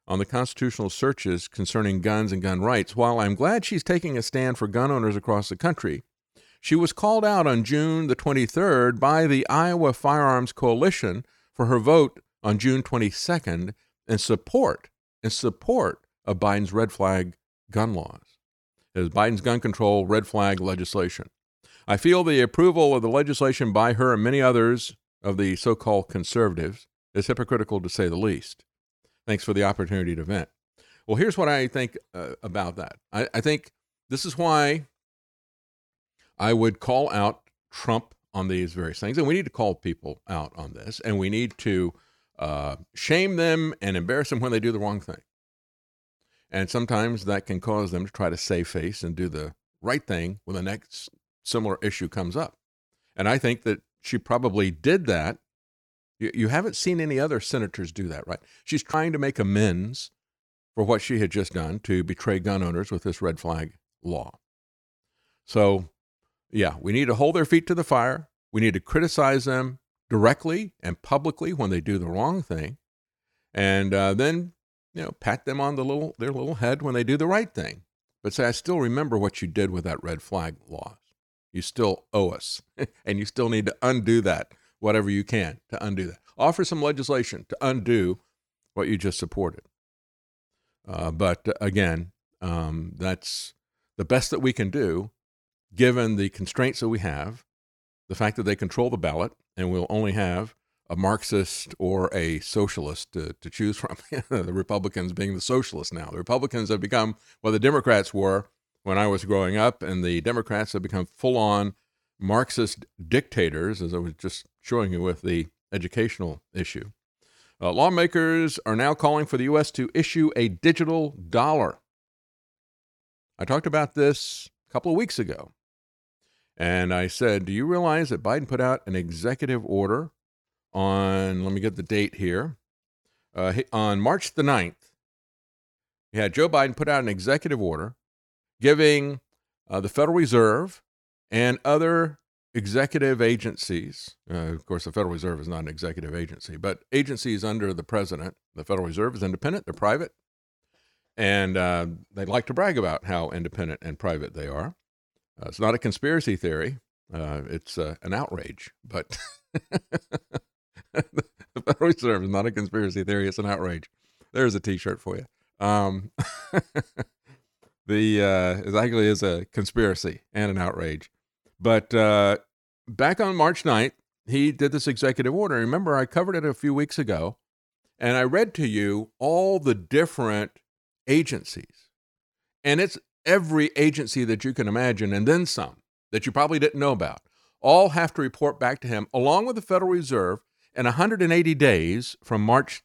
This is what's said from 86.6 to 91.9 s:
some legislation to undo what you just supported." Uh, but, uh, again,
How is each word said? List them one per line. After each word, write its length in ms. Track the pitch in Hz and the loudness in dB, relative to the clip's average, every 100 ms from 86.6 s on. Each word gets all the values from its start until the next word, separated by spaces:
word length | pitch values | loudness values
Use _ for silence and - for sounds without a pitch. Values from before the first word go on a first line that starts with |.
some 180 | 185 160 | -2 -2
legislation 640 | 147 139 135 135 120 - - | -2 -2 -2 -2 -2 -8 -12
to 80 | - | -4
undo 600 | 135 131 98 117 90 98 _ _ _ _ _ | -2 -2 2 2 2 -2 _ _ _ _ _
what 140 | - 80 | -4 -2
you 100 | 101 | 0
just 200 | 95 - | -2 -4
supported." 440 | 87 - 90 - - _ _ _ _ _ _ _ _ _ _ _ - | -6 -4 -4 -6 -18 _ _ _ _ _ _ _ _ _ _ _ -12
Uh, 240 | 85 82 | -8 -4
but, 380 | 80 95 85 - | 0 0 0 -2
uh, 40 | - | -2
again, 520 | 101 95 90 | 0 2 2